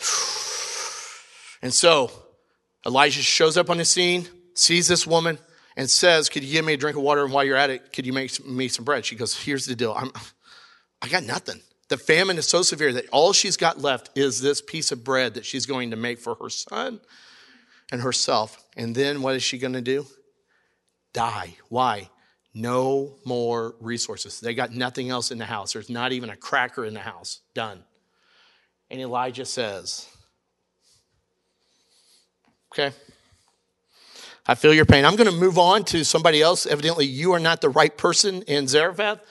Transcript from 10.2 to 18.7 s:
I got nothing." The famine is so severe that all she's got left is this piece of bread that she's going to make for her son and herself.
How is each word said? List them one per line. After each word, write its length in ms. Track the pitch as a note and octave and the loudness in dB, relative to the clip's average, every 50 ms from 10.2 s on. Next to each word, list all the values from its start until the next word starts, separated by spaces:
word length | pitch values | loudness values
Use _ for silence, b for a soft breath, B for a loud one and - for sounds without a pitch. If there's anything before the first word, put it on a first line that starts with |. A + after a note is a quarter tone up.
| - - _ b b b b b b b b b b b _ - | -18 -18 _ b b b b b b b b b b b _ -14
I 80 | - A#2 | -6 -4
got 140 | E3+ F#3 C3+ | -4 -4 -2
nothing." 380 | G#2+ C3+ F#3 - - F#2 - _ _ _ _ _ - | -4 -8 -8 -8 -10 -14 -14 _ _ _ _ _ -6
The 80 | C#3+ | -6
famine 400 | A#2+ - - D#3 E3+ F#3+ F#3+ F3+ | -4 2 2 4 4 4 2 0
is 100 | D#3+ - | -2 0
so 140 | - - F3 | 0 0 2
severe 320 | F3+ - E3+ C#3+ D3+ C3+ A#2+ | 2 0 0 0 -2 0 0
that 160 | B2 - - | -2 -6 0
all 240 | A#2 C#3 D#3+ G3 F#3+ | 2 4 4 4 4
she's 240 | - - G3 - | 2 2 0 -2
got 240 | - F3 E3 - C#3+ | 0 0 0 0 0
left 280 | C3+ C#3+ C3 B2 - - - | -2 -2 -2 -2 -4 -6 -2
is 260 | C3+ C#3 C3+ A2+ A#2+ | 0 0 0 0 0
this 200 | C3 C#3+ C#3+ - | 0 0 -2 -2
piece 300 | - - - D#3+ C#3+ - | -6 -8 -8 -6 -4 -4
of 120 | C#3+ A#2+ A#2 | -6 -6 -4
bread 300 | C3 C3 C3 B2+ A#2 G#2 | -2 0 0 0 -2 -4
that 120 | A#2+ G#2+ | -10 -12
she's 200 | - - C3 A2+ | -8 -8 -8 -6
going 260 | B2 C3+ B2+ B2 A#2 | -6 -6 -6 -6 -8
to 60 | A2+ | -8
make 220 | A2+ A#2 A#2+ A#2+ A#2+ | -6 -6 -8 -8 -8
for 160 | - A#2 A2 | -8 -10 -10
her 140 | - - A#2 | -10 -10 -12
son 520 | - - - - - - C4 C4 A#3 - _ b b b b b b b b b b b b b b b b b | -10 -10 -10 -8 -6 -6 -6 -6 -8 -12 _ b b b b b b b b b b b b b b b b b
and 100 | C3+ A#2+ | -8 -6
herself. 640 | B2+ B2+ A#2+ - - - C3 A2 A2 G#2+ - - _ _ | -4 -2 -2 -2 0 0 0 0 -2 -4 -10 -20 _ _